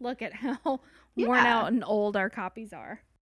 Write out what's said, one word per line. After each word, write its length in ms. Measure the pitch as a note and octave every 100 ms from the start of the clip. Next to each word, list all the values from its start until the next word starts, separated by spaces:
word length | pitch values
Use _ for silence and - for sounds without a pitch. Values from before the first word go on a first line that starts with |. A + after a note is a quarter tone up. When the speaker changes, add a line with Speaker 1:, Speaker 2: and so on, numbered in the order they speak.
Speaker 1:
look 220 | A#3+ C4
at 100 | A3+
how 240 | G#3+ B3 B3+
<laughs> 160 | D#4 C4 - - _
worn 300 | - A#3+ B3
Speaker 2:
Yeah. 140 | A#3+ A#3
Speaker 1:
out 60 | F3+
and 100 | A#3
old 320 | - G#3 G#3 G3+
our 140 | G3
copies 420 | - F#3 - A3
are. 280 | D#3+ - G#3+ _ _